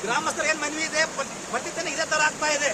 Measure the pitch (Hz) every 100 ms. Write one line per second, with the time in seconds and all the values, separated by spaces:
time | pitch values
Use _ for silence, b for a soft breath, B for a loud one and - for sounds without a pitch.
0 | 214 262 320 320 302 311 294 302 320 302
1 | 320 269 277 - - 233 339 330 330 285
2 | 320 311 302 311 302 285 285